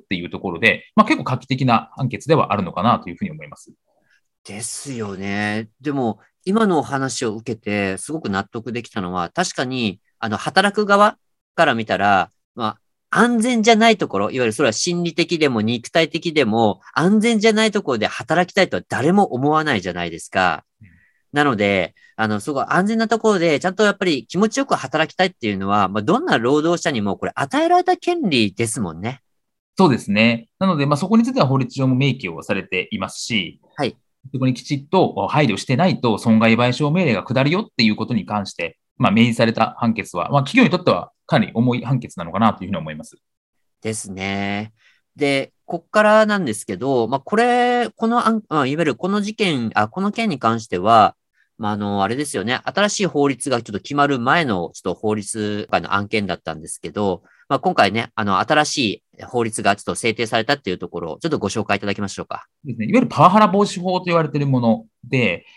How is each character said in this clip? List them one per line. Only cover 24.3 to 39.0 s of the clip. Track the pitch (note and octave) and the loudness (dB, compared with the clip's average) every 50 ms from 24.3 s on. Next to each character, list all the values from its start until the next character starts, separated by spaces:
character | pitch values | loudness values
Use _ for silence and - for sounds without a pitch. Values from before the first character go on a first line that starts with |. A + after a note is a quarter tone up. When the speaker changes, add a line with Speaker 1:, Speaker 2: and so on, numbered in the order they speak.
| - | 0
Speaker 2:
持 | F3 G#3+ A3 | 0 0 0
ち | - C#4 | 0 -2
よ | C#4 | -2
く | - - | -2 -2
働 | - - B2+ - D#3 D#3+ D#3+ | -4 -2 -2 -2 -2 -2 -2
き | - | 0
た | - F#3 | 0 -2
い | F#3 | -2
っ | |
て | - _ - G#2 | -2 _ -4 -4
い | |
う | G2+ F#2+ | -2 -2
の | G2 G2 | -2 0
は、 | G2+ G#2 G2 F#2 | 2 2 2 0
ま | G2 G#2+ | -2 -2
あ、 | |
ど | G#2+ B2+ F#3+ C4+ | 0 0 0 0
ん | F4+ | 2
な | F4 F3+ B2+ | 0 0 2
労 | A2+ B2 D3 D3+ | 2 2 2 2
働 | D3+ E3+ F3 E3 | 2 0 0 0
者 | - E3+ | -2 -2
に | C#3+ A2 | -2 -2
も | G2+ G2+ F#2 | -2 -4 -4
こ | - G2+ | -4 -6
れ | F2 - | -6 -4
与 | - C#3 C#3 - C#4+ E4 | -6 -4 -2 0 0 2
え | E4+ | 2
ら | F4 F4+ | 2 2
れ | F4+ | 2
た | F4+ F4+ | 0 -2
権 | F4 - F4 F4 F4 C#4+ F#3+ | -2 -2 -4 -2 -2 0 0
利 | C#3+ A#2+ G#2+ G2 | 2 2 2 0
で | - - A#2 | -2 -4 -4
す | A2+ - C3+ | -4 -4 -6
も | G2+ E2+ | -6 -6
ん | D#2 E2 | -8 -8
ね。 | F#2+ A#2+ C3+ - _ _ _ _ _ _ _ _ _ _ _ - | -8 -10 -10 -12 _ _ _ _ _ _ _ _ _ _ _ 4
Speaker 1:
そ | F#3+ | 4
う | E3 | 4
で | A#2+ - | 4 2
す | - - | -2 0
ね。 | G2+ G#2 A2+ A#2 A#2 A#2 - _ _ - | 2 2 4 2 2 -2 -6 _ _ -2
な | F#3 | 0
の | F#3+ F3 | 0 2
で、 | C#3+ C#3 | 0 0
ま | C#3+ D3 | 0 0
あ、 | |
そ | C#3+ F#3+ F#3 | 0 0 2
こ | A3+ | 2
に | A3+ A#3 | 2 2
つ | C4 | 2
い | B3+ | 2
て | B3+ | 2
は | D#3+ | 2
法 | B2+ C3+ C3 | 2 2 0
律 | C3 - - | 0 -2 -2
上 | C3+ C3 | -2 0
も | C3 B2+ | 2 2
明 | B2+ C#3 C#3 A2+ | 2 2 0 0
記 | - - F2+ | -2 -6 -10
を | E2 C#2+ | -10 -10
さ | - - | -6 -4
れ | G#2 G2 | -4 -4
て | F#2 - F#2+ F2+ F2+ - | -4 -4 -4 -4 -4 -4
い | G#2+ F#2+ | -6 -6
ま | F#2+ F2 | -6 -8
す | - - | -8 -10
し、 | - - A#2+ G2+ E2+ D#2 - _ _ _ _ | -8 -4 -4 -4 -4 -6 -10 _ _ _ _
Speaker 2:
は | - C#3+ | -4 -4
い。 | G#2+ - _ _ _ _ _ - - | -4 -6 _ _ _ _ _ -14 -10
Speaker 1:
そ | - B2+ | -6 -2
こ | C3 | -2
に | C3 | -2
き | B2 - | -2 -2
ち | - - D3 | -4 -6 -6
っ | C3+ C#3+ - | -6 -4 0
と | - F#3 D3+ G#2+ - G2 G2 F#2 | 2 2 2 2 0 -2 -4 0
配 | - C#3+ D#3 | 2 2 2
慮 | A2+ G2 | 2 0
し | G2 - | -2 -2
て | - C3 | 0 2
な | A#2+ F3 | 2 4
い | F#3 - - | 2 2 2
と | - A#2+ G#2 F#2+ | 2 0 0 2
損 | - A#2+ A2 A2 | 2 4 4 6
害 | A2+ A2+ A2+ | 6 6 6
賠 | A2+ A#2+ B2+ | 4 4 2
償 | B2+ - D3+ C#3+ | 2 0 0 0
命 | D#3 F#3+ F3+ | 2 2 2
令 | C#3+ G#2+ | 2 0
が | F2+ | 0
下 | - - B2 C3 | -2 0 0 2
る | C#3 D3 | 2 2
よ | E3+ G3 | 2 0
っ | A3+ - _ | -2 -4 _
て | - A#2 | 2 2
い | G#2+ | 2
う | G#2 | 2
こ | - A2 | 0 -2
と | - | -2
に | B2+ G#2 F2+ | -2 -4 -2
関 | F#2+ G#2 G#2 G2 | -2 -4 -4 -4
し | - | -6
て、 | - - E2+ D#2+ - _ _ _ _ | -6 -8 -8 -8 -8 _ _ _ _
ま | - | 0